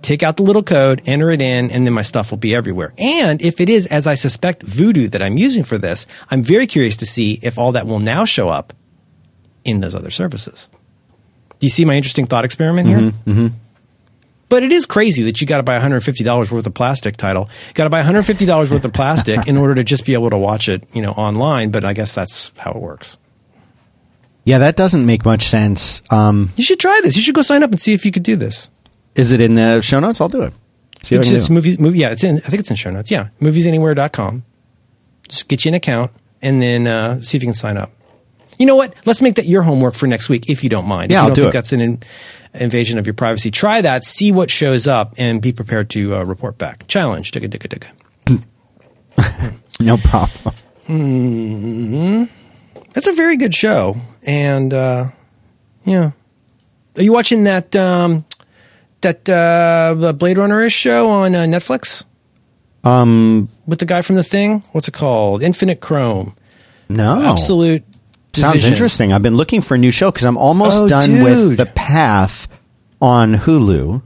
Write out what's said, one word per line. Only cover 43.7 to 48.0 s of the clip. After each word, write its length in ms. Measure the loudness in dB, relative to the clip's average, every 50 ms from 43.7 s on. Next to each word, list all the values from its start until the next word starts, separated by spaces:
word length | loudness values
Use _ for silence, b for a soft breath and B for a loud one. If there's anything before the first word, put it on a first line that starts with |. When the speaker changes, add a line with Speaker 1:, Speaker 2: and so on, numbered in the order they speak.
| 0 2
Speaker 1:
that, 240 | 0 0 0 0 0
see 260 | -2 0 2 2 2
what 200 | 2 2 0 0
shows 360 | -2 -2 0 0 0 0 0
up, 280 | 0 0 0 0 -4 -4
and 240 | -4 -4 -2 -2 -2 -2
be 100 | -4 -4
prepared 360 | -4 -6 -6 -4 -4 -4 -4
to, 240 | -4 -4 -4 -4 -4
uh, 60 | -4 -4
report 320 | -6 -8 -8 -10 -12 -10 _
back. 280 | -10 -10 -10 _ -12
Challenge. 420 | _ -4 -2 -2 -2 -4 -6 -8 -10 -10
Digga, 160 | -8 -10 -8
digga, 340 | -12 -12 -12 -12 -14 -14 -16 -20 _ _